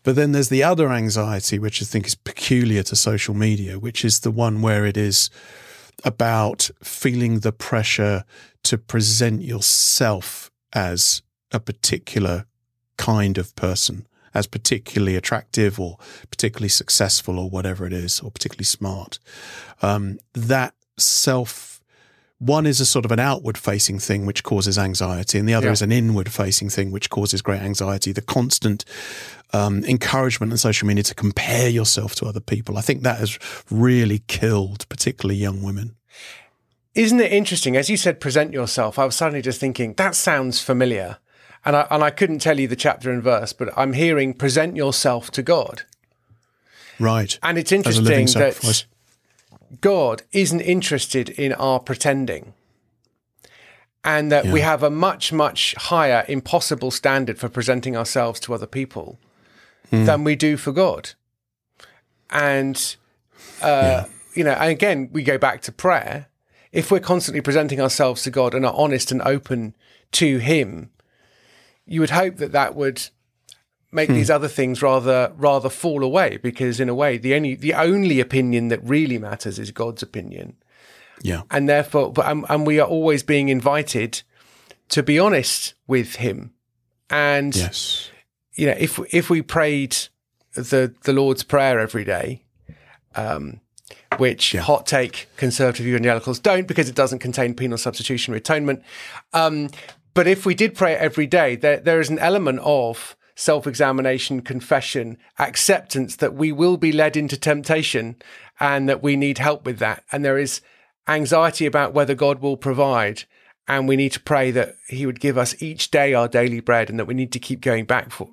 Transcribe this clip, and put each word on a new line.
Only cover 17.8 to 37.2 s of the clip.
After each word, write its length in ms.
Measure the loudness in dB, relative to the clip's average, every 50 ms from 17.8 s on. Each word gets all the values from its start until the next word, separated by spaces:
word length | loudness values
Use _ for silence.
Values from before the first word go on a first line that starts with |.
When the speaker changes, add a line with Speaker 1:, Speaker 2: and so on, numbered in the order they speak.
| -6
Speaker 1:
it 60 | -6
is, 280 | -6 -6 -4 -4 -6 -6
or 100 | -6 -10
particularly 340 | -10 -10 -10 -10 -8 -6 -4
smart. 540 | -4 -4 -4 -6 -6 -6 -8 -10 -14 -18 -18 _ -20 -20 -20 -20 -18 -18 -18 -20 -20 -8 _
Um, 360 | 0 0 0 0 -2 -6 -8 -10 -14 _ -8
that 380 | -4 0 0 0 0 0 -2 -8 _ _ _ _
self, 840 | 0 0 2 2 2 2 2 2 2 0 -4 -8 -12 -16 -20 -20 -20 _ _ _ _ _ _ _ _ _ _ _ -4
one 260 | 0 2 2 4 4
is 140 | 2 2 2
a 60 | 2
sort 180 | 2 2 0 0
of 80 | 2
an 80 | 2 2
outward 380 | 2 2 0 -2 -4 -6 -8 -4
facing 400 | -2 -2 0 0 0 -2 -2 -4
thing 260 | -2 -2 -2 0 -2
which 180 | -2 -4 -6
causes 360 | -4 -2 0 0 0 0 0 0
anxiety, 600 | 0 -2 -2 -2 -2 -2 -4 -4 -4 -2 -2 0
and 80 | 2 2
the 40 | 2
other 120 | 2 2
Speaker 2:
Yeah. 60 | 2
Speaker 1:
is 100 | 2 2
an 100 | 2 2
inward 380 | 2 2 2 2 2 0 -2 -2
facing 380 | -4 -2 -2 0 -2 -2 -2 -2
thing 200 | -2 -2 -2 -4
which 180 | -4 -6 -6 -4
causes 320 | -2 -2 -2 -2 -2 -2
great 180 | -2 -2 -2 -2
anxiety. 500 | -2 -4 -4 -2 -2 -2 -2 -2 -4 -4
The 100 | -4 -4
constant, 640 | -6 -2 0 0 0 0 0 0 2 0 0 -2 -4 -10 -16 -16 -14 -14 -14 -14 -16 -16 -18 -20 -8 _
um, 320 | 0 0 2 2 0 0 0
encouragement 640 | 0 0 0 0 0 0 0 0 0 0 -2 -2 -2
on 40 | -2 0
social 280 | 0 2 0 2 2 2
media 160 | 2 2 0
to 100 | -2 -2
compare 540 | -2 -2 -2 -2 -2 -2 -2 0 2 2 2
yourself 460 | 2 2 2 0 0 0 -2 -4 -6
to 100 | -6 -6
other 140 | -6 -6 -8
people, 380 | -6 -4 -4 -4 -4 -6 -6 -2
I 40 |
think 200 | -2 -2 -2 0
that 160 | 0 -2 0 0
has 200 | -4 -4 -6 -8 -12 -14 -16 -16 -8 -2
really 520 | 2 4 4 4 6 4 4 2 0 -2 -4 -6
killed 600 | -4 -2 0 2 2 0 0 -2 -6 -10 -12 -12
particularly 500 | -8 -4 -4 -4 -4 -2 -2 -2 -2 -2
young 220 | -2 -2 -4 -4
women. 320 | -6 -6 -6 -8 -8 -10 -14 _ _ _ -20 -20 -20 -20 -20 -20 -20 _ _ _ _ _ _ _ _ _ 0
Speaker 2:
Isn't 260 | 2 4 4 4 4